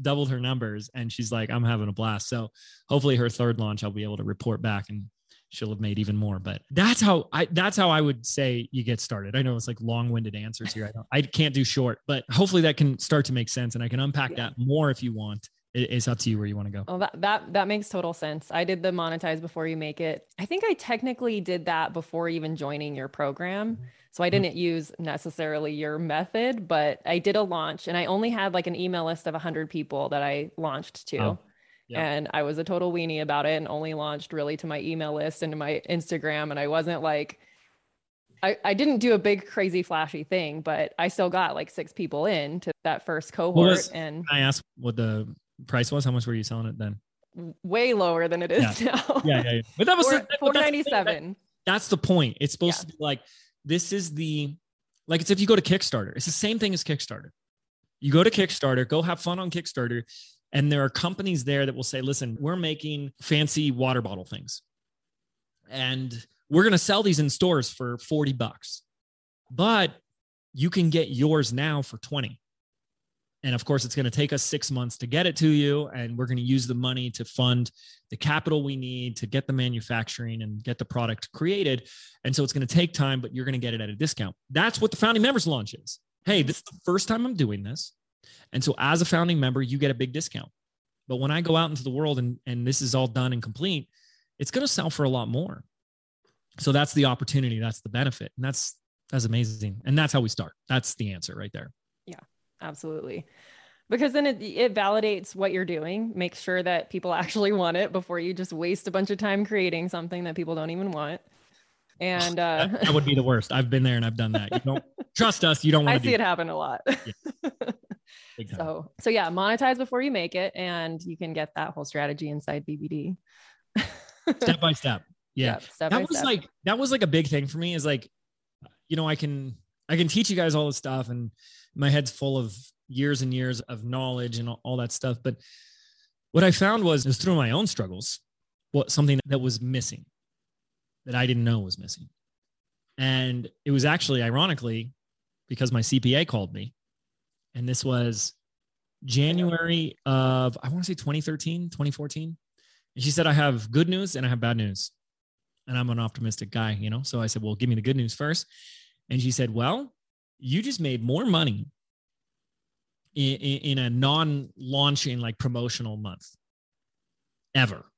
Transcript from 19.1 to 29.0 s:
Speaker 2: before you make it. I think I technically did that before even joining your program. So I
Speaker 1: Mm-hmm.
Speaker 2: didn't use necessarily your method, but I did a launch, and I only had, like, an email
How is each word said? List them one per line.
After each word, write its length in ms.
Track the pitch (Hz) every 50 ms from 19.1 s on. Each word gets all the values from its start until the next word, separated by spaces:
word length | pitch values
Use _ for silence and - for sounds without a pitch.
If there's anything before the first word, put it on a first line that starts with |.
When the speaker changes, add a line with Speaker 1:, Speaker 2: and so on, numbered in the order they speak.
| 165 165 185 165 160 160 165
Speaker 2:
before 240 | 165 - 165 160
you 100 | 160 160
make 240 | 160 156 151 147 -
it. 260 | 170 160 156 - - - - -
I 80 | 190
think 180 | - 330 381 415
I 60 | 453 359
technically 720 | - - - 240 226 247 262 247 - 254 233 220 208 175
did 240 | 185 180 175 156
that 260 | 170 165 160 160 - -
before 380 | 165 160 - - 165 170 170
even 260 | 165 165 156 156 160
joining 380 | 147 147 139 147 147 151 147 143
your 120 | 135 135 135
program. 680 | - - 147 139 139 - 170 180 190 202 214 226 226 220 123 127 - _ _ _ -
So 120 | - 180
I 60 | 180
Speaker 1:
Mm-hmm. 120 | 180 202 196
Speaker 2:
didn't 140 | 170 -
use 340 | 170 175 170 165 165 151 - - -
necessarily 760 | 170 156 143 151 - 170 151 - 160 156 151 151 151 151 151
your 240 | 147 151 151 151 156
method, 680 | 170 160 147 156 180 175 - 220 233 254 262 226 190
but 360 | 165 175 151 151 147 135 - -
I 140 | - 170 175
did 180 | - 202 196
a 60 | 214 208
launch, 460 | 190 175 165 156 156 139 160 - 175
and 80 | 170 175
I 80 | 175
only 240 | - 185 202 226 233
had, 240 | 240 220 196 196 180
like, 120 | 180 170
an 80 | 180 175
email 280 | - 180 180 180 175